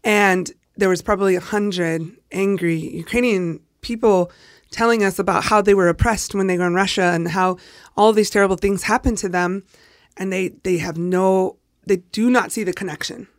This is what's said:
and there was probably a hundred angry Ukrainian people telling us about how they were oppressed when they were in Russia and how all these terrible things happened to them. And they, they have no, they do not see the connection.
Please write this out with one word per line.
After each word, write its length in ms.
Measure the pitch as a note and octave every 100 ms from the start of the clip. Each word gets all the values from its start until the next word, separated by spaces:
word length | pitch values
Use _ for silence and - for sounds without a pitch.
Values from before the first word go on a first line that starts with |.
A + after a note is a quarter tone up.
and 460 | A#3 G#3 G3+ F#3 F3+ - _ -
there 120 | G3
was 140 | F3+
probably 340 | - G3+ G3 F3+
a 40 |
hundred 600 | - G#3 G#3 F3+ E3+ E3 E3 - _
angry 440 | F#3 G3 G3 E3+ E3
Ukrainian 840 | D#3+ - E3 A#3 B3 G3 F3 D#3 _ _
people 480 | - A3+ A3+ F#3 F3 - - - _
telling 320 | - A#3 A3+
us 140 | G3 F#3
about 260 | F#3+ E3+
how 160 | - G#3+
they 120 | G3+
were 140 | G3+ F3
oppressed 460 | E3+ A#3 G#3 -
when 120 | G3+ F#3+
they 100 | F3+
were 80 | F3+
in 80 |
Russia 300 | F3 G3 - F3+
and 140 | E3+ E3
how 280 | F3+ F#3 F3+ - - - -
all 160 | G#3+
these 180 | G#3+ G#3
terrible 260 | G#3 G3 F#3
things 260 | G3+ G3
happened 340 | - A#3 C4 A3
to 100 | F#3+
them. 340 | F3+ F3 F#3+ F#3 _ _ _ _ -
And 160 | F#3+
they, 160 | F#3+ F#3+ -
they 140 | F#3+ F3
have 200 | F3 D#3+
no, 580 | F3 F3+ F#3+ F#3+ F#3+ - _ _ -
they 100 | F#3+
do 340 | _ - A#3
not 220 | B3 C#4
see 120 | -
the 80 | F#3
connection. 560 | - F#3+ D3+ - - F#3+